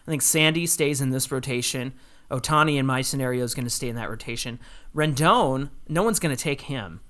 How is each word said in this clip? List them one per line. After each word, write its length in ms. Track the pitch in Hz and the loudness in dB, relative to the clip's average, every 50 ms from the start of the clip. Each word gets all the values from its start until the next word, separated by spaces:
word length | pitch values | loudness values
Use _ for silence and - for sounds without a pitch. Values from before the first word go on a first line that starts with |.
| - | -6
I 40 | - | -4
think 100 | 156 135 | -2 0
Sandy 460 | - - - 160 156 156 160 170 170 | 2 4 4 6 6 4 4 2 2
stays 340 | 175 - - 151 143 147 131 | 0 2 2 2 2 2 0
in 80 | 139 131 | 0 0
this 220 | 131 131 131 - | 0 0 -2 -2
rotation. 600 | 143 131 131 135 123 123 120 - - 131 123 131 131 - - - - - - - | -2 -4 -2 -2 -2 -2 -2 -2 -2 -4 -6 -6 -10 -14 -20 -20 -20 -16 -10 -6
Ohtani, 480 | - 127 - - 156 151 156 156 147 | -6 -4 0 2 4 4 4 4 4
in 80 | 139 131 | 2 2
my 160 | 135 131 131 | 2 2 0
scenario, 420 | 131 - 139 135 131 127 127 123 123 | 0 -2 -2 -2 0 0 0 0 -2
is 120 | 113 - | -2 -2
gonna 160 | 131 123 120 | -4 -4 -4
stay 180 | - - 135 120 | -4 -4 -4 -4
in 60 | 113 | -4
that 120 | 120 110 | -4 -6
rotation. 520 | - 110 110 - 120 117 - - 123 117 - - - - - - - - | -6 -8 -8 -8 -8 -6 -6 -6 -6 -8 -12 -14 -16 -18 -18 -14 -6 -2
Rendon, 760 | 151 151 156 135 131 156 175 220 247 196 135 131 135 143 - - - - - | 0 0 2 2 4 4 6 6 6 4 2 2 0 -2 -6 -8 -12 -8 -4
no 140 | 151 170 208 | 0 2 2
one's 160 | 233 208 - | 2 2 2
gonna 160 | - 156 131 | 0 0 -2
take 260 | - - 156 143 - | 0 -2 -2 -4 -4
him 380 | - - 139 123 101 87 82 - - | -6 -8 -8 -8 -8 -10 -12 -14 -6